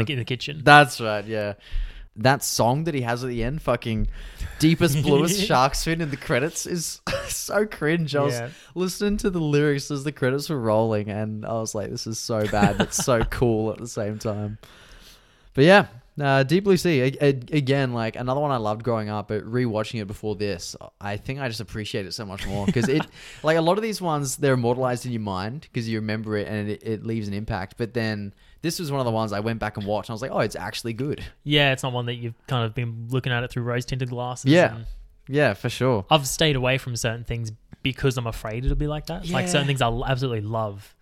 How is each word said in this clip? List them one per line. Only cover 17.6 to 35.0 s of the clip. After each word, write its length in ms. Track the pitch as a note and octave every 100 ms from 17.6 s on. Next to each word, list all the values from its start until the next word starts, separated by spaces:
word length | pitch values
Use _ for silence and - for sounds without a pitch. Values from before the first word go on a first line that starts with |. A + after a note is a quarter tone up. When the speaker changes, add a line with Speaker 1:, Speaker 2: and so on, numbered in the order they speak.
| C3 C#3 C3
Speaker 2:
like, 220 | A#2+ A2+ -
another 240 | B2+ C3+
one 100 | D3
I 60 | C3
loved 240 | G#2+ G#2+
growing 260 | A2+ A2+ G#2
up, 200 | G#2+ G#2
but 140 | G#2+
rewatching 560 | - A#2+ B2+ G#2+ A2 A#2
it 60 | G2
before 280 | G2+ A2 G2+
this, 400 | G#2 F2 - - - -
I 160 | G2+ G#2
think 240 | - C3+
I 80 | C3+
just 120 | A2
appreciate 440 | G#2 A2+ G#2 A#2
it 80 | F#2+
so 140 | - G#2
much 200 | G2 G2
more 200 | G2+ G2+
'cause 220 | C#3+ A2+
it, 140 | D3 D#3+ -
Speaker 1:
<laughs> 180 | - -
Speaker 2:
like, 140 | D3+ E3
a 40 |
lot 160 | D#3+ F#3+
of 40 |
these 180 | A3 F#3+
ones, 340 | F3+ D3 C#3 B2+
they're 180 | C#3+
immortalized 520 | C3 A#2 B2 B2+ B2 B2+
in 60 |
your 80 | A#2
mind 440 | G#2 F#2 G2+ C#3 -
'cause 140 | - A2+
you 100 | A2
remember 380 | G#2+ G#2+ A2 G#2+
it 100 | F#2+
and 200 | G#2+ G#2
it, 140 | G#2
it 240 | A2+ A2 A2
leaves 200 | A2+ G#2
an 40 |
impact. 420 | G2+ A2 G#2 F#2+ -
But 160 | A#2
then 400 | A#2 A2 G#2 G2+ - - -
this 180 | D#3 E3
was 120 | E3
one 100 | C#3
of 60 | B2
the 60 |
ones 200 | A2 A2
I 80 | G2+
went 200 | G#2+ A2+
back 160 | G#2+ G#2+
and 80 | G2+
watched 220 | G#2 -
and 20 |
I 20 |
was 60 | A2+
like, 100 | C3
"Oh, 80 | -
it's 160 | A#2 D#2
actually 360 | F#2 - A#2+
good." 300 | A2 C#3 - - -
Speaker 1:
Yeah, 280 | - D3 C#3+
it's 100 | C3
not 100 | C3+
one 140 | B2 A#2+
that 80 | A#2+
you've 180 | A#2+ A2+ -
kind 180 | C3 A2+
of 80 |
been 320 | A2 A#2+ A2+ A#2
looking 240 | C3 C3
at 100 | A#2+
it 80 | B2
through 120 | -
rose-tinted 480 | A#2+ A#2+ B2 C3 B2+
glasses 400 | B2 B2 B2 C3
Speaker 2:
Yeah. 240 | E3 D#3+
Speaker 1:
and 120 | A2+ A2+ -